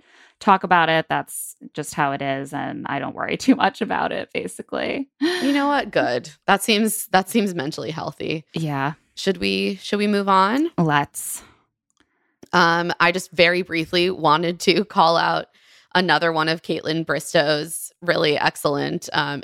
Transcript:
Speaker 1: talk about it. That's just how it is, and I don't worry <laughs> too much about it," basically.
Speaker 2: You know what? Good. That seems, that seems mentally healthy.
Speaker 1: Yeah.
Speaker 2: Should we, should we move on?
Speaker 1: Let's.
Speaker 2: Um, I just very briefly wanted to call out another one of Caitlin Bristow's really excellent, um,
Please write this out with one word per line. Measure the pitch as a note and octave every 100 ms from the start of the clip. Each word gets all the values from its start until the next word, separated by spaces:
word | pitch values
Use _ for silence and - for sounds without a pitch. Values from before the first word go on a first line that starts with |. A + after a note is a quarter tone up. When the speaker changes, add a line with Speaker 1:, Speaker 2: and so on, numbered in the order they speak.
| _ _ - -
Speaker 1:
talk | - F#3+
about | F#3+ F3+ D#3+
it. | D#3+ D#3
That's | D3 - - - - -
just | - D3
how | - C#3+
it | C#3
is, | C#3 C3+ C#3
and | C#3+ C3+ D3 -
I | C#3
don't | C3
worry | - - -
<laughs> |
too | -
much | C4 G3 -
about | F3+ - -
it," | - -
basically. | - F#3 - - - - - C4+ -
Speaker 2:
You | D4+ F4+ C4
know | C#4+ C#4
what? | C#4+ A#3
Good. | E3 B2 B2 - - -
That | G3
seems, | - G#3 A3 - -
that | F#3 F#3+
seems | A#3+ G#3+
mentally | E3+ C#3 - A#2+
healthy. | D#3+ - - - D#3+ -
Speaker 1:
Yeah. | - D#3+ C#3 C3+ E3 _
Speaker 2:
Should | - - F#3
we, | G3 F#3+ G3 G3
should | - G3+
we | G#3
move | G3+ G3
on? | F#3+ F#3+ B3+ E4 -
Speaker 1:
Let's. | E3 C#3+ C#3+ - - - - _ _ _ _ _ _ _ _ _ -
Speaker 2:
Um, | F3+ E3+ E3+ F3 -
I | E3+
just | F3+ -
very | D#3+ E3+ F3+
briefly | F#3 E3 D#3+ F3+ F3+
wanted | F#3 D#3 D3+ E3+ F3
to | - E3+
call | G3+ G3 E3 E3
out | E3 E3 - _ _ _ _
another | F3+ F#3 D3+ E3+
one | D#3+ D#3
of | D#3+
Caitlin | - D#3+ - D#3+ D#3+
Bristow's | D3+ - E3+ D3 D3+ D#3+ - - _
really | F3 E3 D#3+ D3
excellent, | D#3+ - D#3 C#3+ C#3 E3+ -
um, | - C#3+ C#3+